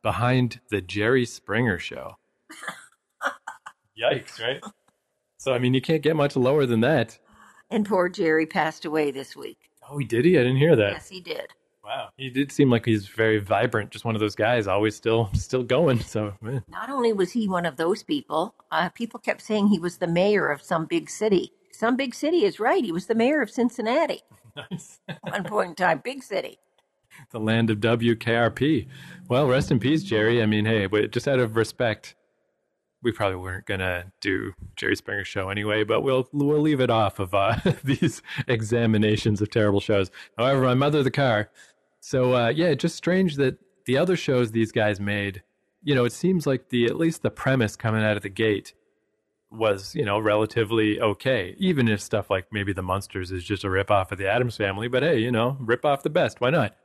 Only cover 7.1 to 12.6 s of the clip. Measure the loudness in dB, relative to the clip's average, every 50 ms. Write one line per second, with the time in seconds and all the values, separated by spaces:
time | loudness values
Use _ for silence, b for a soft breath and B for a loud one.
7.1 | -6 _ _ B B B B B B B B _ -2 -2 0 2 2 2 0 0
8.1 | 0 0 2 2 4 2 2 0 0 -2 -2 -2 -4 -6 -8 -4 -2 0 0 0
9.1 | -2 -6 -12 -14 -14 -14 -14 -14 -16 _ _ _ _ _ -20 -10 -6 -6 -4 -2
10.1 | 0 4 4 6 6 6 4 4 4 4 6 6 6 6 4 2 0 -4 -10 -16
11.1 | -18 -18 -12 -10 -10 -10 -10 -16 -18 _ _ _ _ _ _ -10 -10 -10 -10 -12
12.1 | _ -12 -12 -6 -2 -2 -2 -2 2 4